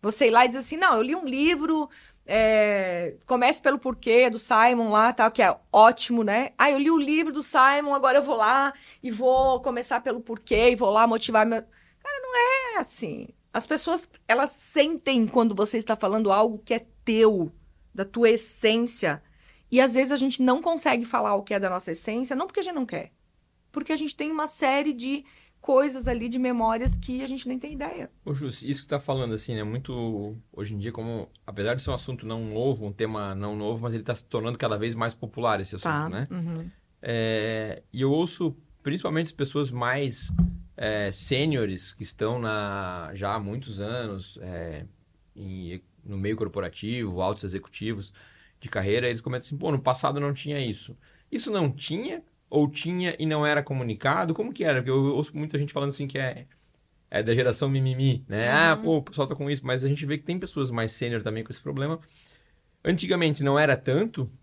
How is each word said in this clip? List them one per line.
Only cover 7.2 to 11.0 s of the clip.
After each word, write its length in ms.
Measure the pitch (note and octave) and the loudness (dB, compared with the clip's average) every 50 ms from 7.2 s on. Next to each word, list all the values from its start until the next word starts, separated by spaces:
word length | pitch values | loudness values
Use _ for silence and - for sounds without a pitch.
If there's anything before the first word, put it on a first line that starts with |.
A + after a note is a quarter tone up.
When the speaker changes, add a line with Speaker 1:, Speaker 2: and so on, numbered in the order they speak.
| E4 D#4 C4+ | 0 0 -2
Speaker 1:
do 80 | D4 D4 | -4 -4
Simon, 500 | - - D4 C4 C4+ C#4 C#4+ D4 C#4+ C#4 | 0 4 6 6 6 6 4 2 0 0
agora 240 | C#4 B3+ C4+ B3+ C#4+ | 2 2 4 4 4
eu 40 | C#4 | 4
vou 140 | C4+ C4 A3+ | 2 0 2
lá 340 | G#3+ G#3+ B3+ C4+ C#4 C#4+ C#4 - - - - _ - | 4 4 4 4 2 0 -2 -6 -20 -20 -20 _ -8
e 60 | C4 | -8
vou 480 | A3+ G#3 B3 B3+ B3+ C4 C4 C4+ C4 B3 | -6 0 2 4 4 6 4 4 2 2
começar 380 | B3 C#4 B3 A#3+ B3 - C4+ A#3 | 0 -4 -4 -4 -2 -2 -2 -2
pelo 200 | A#3+ C4+ A#3 A#3+ | -2 -2 -4 -4
porquê 480 | A#3 - A3+ G#3+ _ - - G#3 A3+ B3 | -6 -10 -10 -10 _ 0 2 6 6 6
e 60 | B3 | 6
vou 140 | G#3 B3 G3 | 6 2 4
lá 160 | G3+ A3 | 6 6